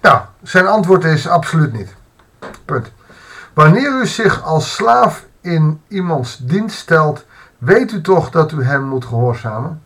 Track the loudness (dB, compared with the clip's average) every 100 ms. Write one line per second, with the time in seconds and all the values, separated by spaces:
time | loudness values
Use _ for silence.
0 | 4 2 0 _ -2 0 2 2 4 4
1 | 4 0 2 0 0 0 0 -2 -12 -16
2 | _ _ _ _ -20 -18 -8 -8 -8 _
3 | _ -20 -20 -20 -8 4 6 6 2 -2
4 | -4 -2 -2 -2 -2 -2 -2 -2 2 4
5 | 2 0 -16 _ -4 0 0 -2 _ -6
6 | -4 -4 -4 -8 -2 -2 -2 -8 0 2
7 | 2 -2 -12 -20 -20 _ 2 2 2 -6
8 | 0 0 2 -2 -2 -2 -2 -2 -4 -6
9 | -6 -2 -2 -2 -6 -8 -10 -12